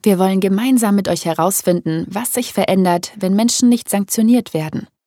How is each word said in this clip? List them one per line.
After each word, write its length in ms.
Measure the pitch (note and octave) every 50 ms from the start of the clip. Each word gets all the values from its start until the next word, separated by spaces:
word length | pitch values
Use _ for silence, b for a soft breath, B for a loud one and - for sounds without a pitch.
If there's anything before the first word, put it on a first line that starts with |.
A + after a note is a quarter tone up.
| -
Wir 160 | A3 G3 F3
wollen 200 | F#3 F#3+ F#3+ F#3+
gemeinsam 560 | F#3+ F#3+ G3 G3 A#3 C4 C4 B3 A3+ G#3 G3+
mit 140 | G3 F#3+ -
euch 160 | E3+ E3 -
herausfinden, 800 | E3+ D#3+ - D#3+ F#3+ F#3+ - - F#3+ F3 F3 - D#3+ D#3+ E3 F3
was 260 | - F#3 G3+ B3 - -
sich 200 | B3 B3 - -
verändert, 580 | - F#3 - F#3+ F#3+ F#3 F3+ F3 F3 F3 - -
wenn 180 | G#3 F#3+ F#3 F#3+
Menschen 320 | G#3 A3+ A#3+ - - -
nicht 220 | A#3+ A#3+ A#3 - -
sanktioniert 640 | - G3+ G3 - - - A3 A3+ A#3+ B3 A#3 - -
werden. 340 | D#3+ D#3 D#3 - - - _ _ _ _